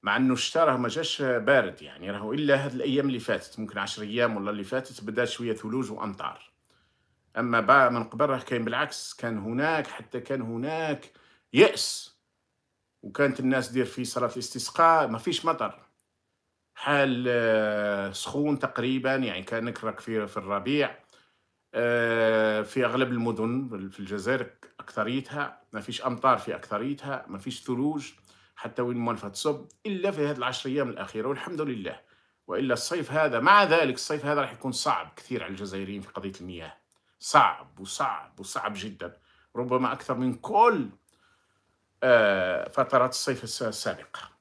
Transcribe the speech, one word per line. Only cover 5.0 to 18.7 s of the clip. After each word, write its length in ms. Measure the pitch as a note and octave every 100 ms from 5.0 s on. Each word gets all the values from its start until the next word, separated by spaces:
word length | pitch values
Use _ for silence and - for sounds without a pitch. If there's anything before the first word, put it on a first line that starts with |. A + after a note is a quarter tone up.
بدأ 220 | G#2 A2 A#2+
شوية 280 | - A#2+
ثلوج 380 | A2 A2 B2 A#2
وأمطار. 600 | G#2+ G#2 G2 D#2 - - _ _ _ _ _ _ _ _ -
أما 220 | A#2+ A#2
با-، 300 | G#2+ C#3 B2+
من 140 | A#2
قبل 220 | A2 A#2 C#3+
راه 140 | C3
كاين 260 | - C#3+ A2+
بالعكس، 480 | A#2+ D3+ - -
كان 240 | - A#2+ A2
هناك، 500 | G2+ A#2 D3+ D#3+ C#3+
حتى 320 | - - B2
كان 220 | - C3+
هناك 680 | A2+ A#2 C3+ D#3+ D#3+ C#3+ - _ _ _ _
يأس، 640 | B2+ G3+ - - - - _ _ _ _ _ _ _ _ _
وكانت 380 | - G2 C#3+ C3
الناس 280 | C3 C3 A#2
دير 180 | B2 B2
في 200 | - B2
صلاة 260 | - A#2+
الاستسقاء، 760 | B2 B2 B2+ - - E3 E3 C#3
ما 100 | A2+
فيش 280 | F3+ D#3 E3
مطر. 420 | D#3+ G#2 - _ _ _ _ _ _ _ _ _ -
حال، 500 | - C#3+ C3+ B2 B2
آه، 840 | A#2+ A#2 A2 G#2+ G#2 G#2 G2+ G2
سخون 480 | F#2+ - C#3 D3 C#3+
تقريبا، 560 | C#3+